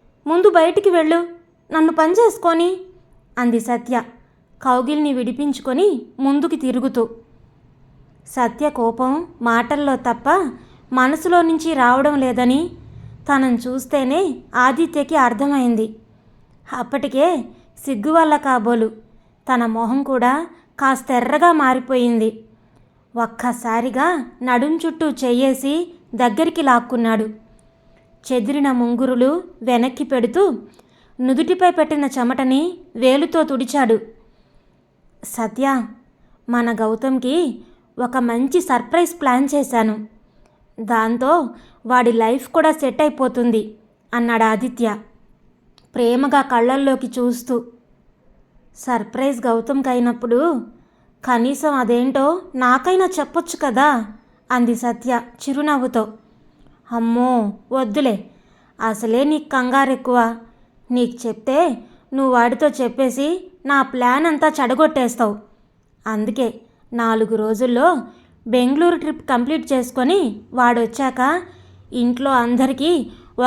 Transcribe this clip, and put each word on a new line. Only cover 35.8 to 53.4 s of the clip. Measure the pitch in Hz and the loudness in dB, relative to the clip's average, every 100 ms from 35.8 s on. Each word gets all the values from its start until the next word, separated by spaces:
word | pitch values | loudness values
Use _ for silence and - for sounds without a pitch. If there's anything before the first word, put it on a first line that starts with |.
| 208 - _ _ _ _ - | -4 -12 _ _ _ _ -4
మన | 240 233 | -2 0
గౌతమ్కి | 226 220 220 269 262 247 320 311 - - _ _ - | 0 -2 -2 -2 -2 0 0 -2 -6 -16 _ _ -6
ఒక | 240 262 | -4 -2
మంచి | 240 233 269 349 | 0 0 0 0
సర్ప్రైజ్ | 359 247 - 339 339 339 | 0 -2 0 0 0 0
ప్లాన్ | 277 247 277 285 | 0 2 2 0
చేశాను. | 247 240 220 214 214 _ _ _ _ _ _ - | 0 0 0 -2 -10 _ _ _ _ _ _ -12
దాంతో | 220 226 220 240 262 339 247 - - _ 226 | -2 0 0 0 2 2 0 -8 -20 _ 0
వాడి | 247 240 | 2 4
లైఫ్ | 226 220 254 - | 2 2 0 0
కూడా | 330 320 | 2 2
సెట్ | 311 269 254 | 2 -2 0
అయిపోతుంది," | 302 302 262 247 240 220 214 - _ _ _ | 0 0 -2 0 0 0 -2 -12 _ _ _
అన్నాడు | 240 233 226 | -4 0 2
ఆదిత్య | 226 220 247 247 226 208 - _ _ _ _ _ _ _ _ - | 2 0 -4 -2 -4 -4 -12 _ _ _ _ _ _ _ _ -2
ప్రేమగా | 233 247 277 285 | 0 2 2 0
కళ్ళల్లోకి | 277 233 240 269 277 262 262 | 2 2 2 2 0 0 -4
చూస్తూ. | 254 247 240 - 233 233 - _ _ _ _ _ _ _ _ _ - | -2 -2 -2 -4 -6 -6 -16 _ _ _ _ _ _ _ _ _ -12
"సర్ప్రైజ్ | - 233 208 262 269 240 240 | -4 -4 -4 -4 -2 -2 -2
గౌతమ్కైనప్పుడు | 226 226 277 262 247 240 240 240 240 330 269 - - _ _ _ _ - | -2 -2 -2 0 0 0 -2 0 2 2 0 -6 -18 _ _ _ _ 0
కనీసం | 240 247 277 311 | 0 0 0 -2
అదేంటో | 277 226 240 254 269 277 359 - 262 | 0 2 2 2 2 0 0 -6 -2
నాకైనా | 247 262 349 370 370 370 | 2 2 2 2 2 -2
చెప్పొచ్చు | 277 339 | -4 -4